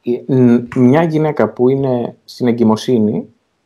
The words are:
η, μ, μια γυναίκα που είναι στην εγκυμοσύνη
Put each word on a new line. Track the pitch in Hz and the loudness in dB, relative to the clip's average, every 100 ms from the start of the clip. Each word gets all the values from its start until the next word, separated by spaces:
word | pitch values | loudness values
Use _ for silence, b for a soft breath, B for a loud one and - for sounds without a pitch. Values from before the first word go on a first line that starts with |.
η, | 120 120 - | -8 -6 -2
μ, | 131 123 120 120 131 | 2 4 2 0 0
μια | 123 147 | 2 2
γυναίκα | 165 156 156 147 110 | 0 0 -2 -2 -4
που | - 127 | 0 0
είναι | 139 135 123 117 - - | 0 -2 -4 -6 -12 -20
στην | - 123 | -4 -2
εγκυμοσύνη | 117 110 107 - 123 107 160 - _ _ _ | 0 0 0 0 0 0 -4 -8 _ _ _